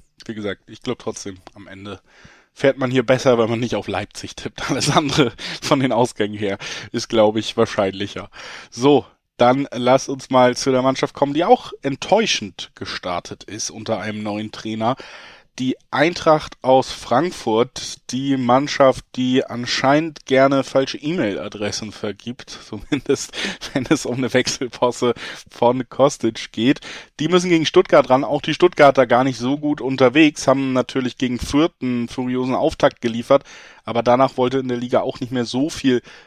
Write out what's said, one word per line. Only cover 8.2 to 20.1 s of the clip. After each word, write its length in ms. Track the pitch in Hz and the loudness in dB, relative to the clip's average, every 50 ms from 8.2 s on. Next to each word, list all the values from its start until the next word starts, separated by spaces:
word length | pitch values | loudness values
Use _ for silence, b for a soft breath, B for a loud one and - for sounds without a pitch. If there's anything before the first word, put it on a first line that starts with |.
| 98 - B B B B B B B B | -14 -14 B B B B B B B B
So, 360 | - 120 123 143 147 127 - - _ _ _ _ _ - | -8 0 2 4 4 4 2 -2 _ _ _ _ _ 2
dann 300 | 120 120 127 139 143 - - | 4 4 4 2 -2 -6 -6
lass 340 | 123 123 123 127 135 - - | -2 2 2 2 2 2 -2
uns 220 | 139 131 - - | -8 -10 -8 0
mal 260 | 135 127 127 123 123 | 2 4 4 4 2
zu 160 | - - 139 | 0 0 0
der 100 | 131 127 | 0 2
Mannschaft 320 | 127 135 135 - - - - | 2 0 0 0 -4 -6 -2
kommen, 200 | - 143 139 143 | -2 -2 0 0
die 100 | 151 170 | -2 4
auch 300 | 202 247 - - - - - | 4 4 2 2 -6 -16 -8
enttäuschend 920 | - - 139 - - - 180 214 226 - - - 107 95 - - - - _ | -6 -6 -6 -6 -2 0 2 2 2 0 -2 -4 -4 -8 -12 -14 -16 -18 _
gestartet 680 | - 101 - - - - 90 87 87 - - 104 - - | -14 -12 -12 -10 -10 -8 -6 -6 -6 -6 -8 -14 -16 -16
ist 260 | - 101 110 - - | -16 -12 -10 -10 -10
unter 300 | - 113 110 110 107 95 | -10 -10 -6 -4 -4 -4
einem 240 | 98 107 107 107 107 | -4 -8 -8 -8 -6
neuen 280 | 107 104 107 107 107 | -6 -6 -6 -6 -8
Trainer. 440 | - - - 110 110 110 110 117 131 B B B B B B B B B B B _ - | -12 -12 -10 -8 -6 -2 -2 -2 -2 B B B B B B B B B B B _ -6
Die 200 | 127 127 - - _ _ | -4 -4 -4 -6 _ _
Eintracht 680 | - 131 147 170 175 - - 165 156 156 - - - - - | -2 0 0 0 0 0 2 2 2 2 0 -6 -14 -6 2
aus 280 | 127 131 131 127 - | 4 4 4 4 0
Frankfurt, 1200 | - - - - 117 127 160 180 - - - 117 107 110 127 131 - - - - - - _ - | -6 -12 -4 0 0 0 0 0 -4 -6 -4 0 2 2 2 0 -2 -10 -12 -12 -14 -14 _ -10
die 240 | - 127 139 139 135 | -8 -6 -2 -2 -2
Mannschaft, 680 | 131 127 120 123 131 143 143 - - 139 131 123 - - _ - | 0 2 2 2 2 2 0 2 4 4 4 4 2 -4 _ -6
die 300 | - 127 127 127 131 - | -4 -2 2 2 0 0
anscheinend 800 | - 110 120 120 120 - - - 131 143 151 160 160 | -2 -6 -8 -6 -6 -4 0 2 2 2 2 0 -2